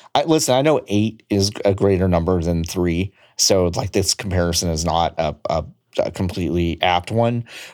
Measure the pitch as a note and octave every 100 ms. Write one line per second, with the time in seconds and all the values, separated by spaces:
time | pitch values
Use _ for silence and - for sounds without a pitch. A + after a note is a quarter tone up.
0 | - C#3 D#3+ D#3 - B2+ D3+ C#3+ - G#2
1 | A2+ A2 - G2+ G2 - G2+ F#2+ G2 F#2
2 | F#2 E2+ E2+ F#2 E2 E2+ E2 F#2 F2 E2+
3 | G2 _ _ - - G2 F2 E2 G2 G#2
4 | F2+ - G2 F2+ F2 F2 F2+ D#2+ E2 E2
5 | D#2+ - D#2 D2 - D#2+ - - _ -
6 | - - F#2 - D#2+ F2 E2+ D#2+ F2+ F2
7 | - A2+ A#2 A#2+ A#2 - -